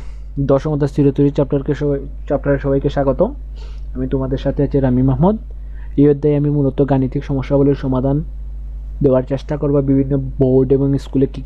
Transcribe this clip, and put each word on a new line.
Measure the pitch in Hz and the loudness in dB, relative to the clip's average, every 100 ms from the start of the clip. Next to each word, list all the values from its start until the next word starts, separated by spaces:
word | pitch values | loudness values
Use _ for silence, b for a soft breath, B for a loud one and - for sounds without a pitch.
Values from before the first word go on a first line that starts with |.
| b b b - 135 | b b b -4 2
দশম | 139 156 | 2 0
অধ্যায় | 151 143 | -2 0
স্থির | - 139 135 | 2 2 4
তৈরি | 143 147 | 2 2
চ্যাপ্টারকে | 139 147 135 139 | 0 -2 -2 -2
সবাই, | 147 139 139 - - | -2 -4 -6 -10 -4
চ্যাপ্টারে | 143 143 135 | -2 0 0
সবাইকে | 139 139 143 | 0 0 0
স্বাগতম। | 147 135 135 208 - - B B B B | 0 0 2 0 -2 -12 B B B B
আমি | 131 131 | -6 -4
তোমাদের | 135 131 139 | -2 -2 -4
সাথে | 139 143 143 | -2 -2 0
আছি | 143 | 2
রামি | 131 123 131 | 2 2 2
মাহমুদ। | 127 175 226 - B B B B B | 4 2 0 -4 B B B B B
এই | 143 | 4
অধ্যায়ে | 143 147 147 | 4 2 2
আমি | 147 147 | 2 2
মূলত | 135 131 139 | 2 2 2
গাণিতিক | 135 131 143 - | 2 0 -2 -4
সমস্যাবলীর | 139 - 143 143 139 | -4 0 2 2 2
সমাধান | 135 127 135 143 165 - - - - - - - | 0 0 0 0 -2 -8 -10 -10 -10 -10 -8 0
দেওয়ার | 143 127 127 | 2 2 2
চেষ্টা | 135 - 151 | -4 -4 -2
করব, | 147 143 139 | 0 2 4
বিভিন্ন | 135 135 139 131 - | 2 2 0 -2 0
বোর্ড | 131 131 131 135 | 4 4 4 4
এবং | 139 139 | 2 0
স্কুলে | - 135 135 | 0 0 0
কী | - | -2